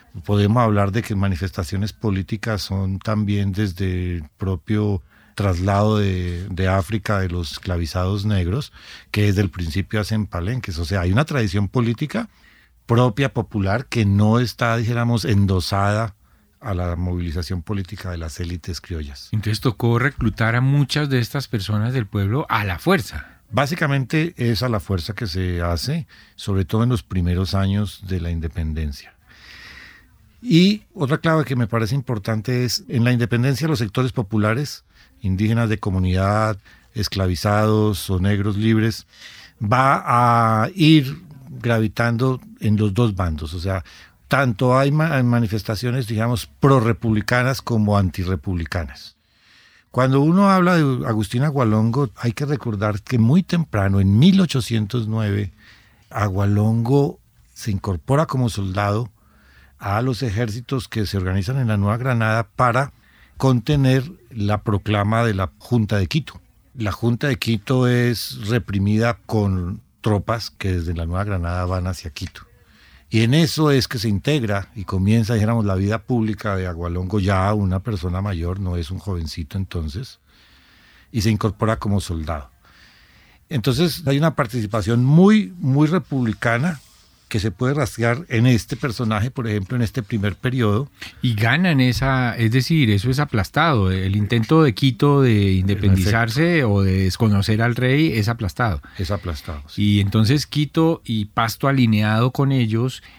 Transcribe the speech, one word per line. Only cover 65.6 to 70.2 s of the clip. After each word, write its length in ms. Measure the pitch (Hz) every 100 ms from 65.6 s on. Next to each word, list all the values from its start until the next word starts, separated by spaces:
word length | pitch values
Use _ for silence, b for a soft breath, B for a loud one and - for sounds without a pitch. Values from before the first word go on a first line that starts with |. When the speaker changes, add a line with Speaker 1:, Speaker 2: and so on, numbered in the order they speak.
| - 120 104 104
Speaker 1:
de 100 | 90
Quito. 340 | 165 - - - _ _ 131
La 160 | 104
Junta 380 | 92 113 120 147
de 100 | 127
Quito 480 | - 113 - 131 123
es 600 | 123 120 113 - 131 104
reprimida 680 | 110 - 98 98 107 117 - -
con 560 | 107 101 92 87 104 - _
tropas 480 | - 104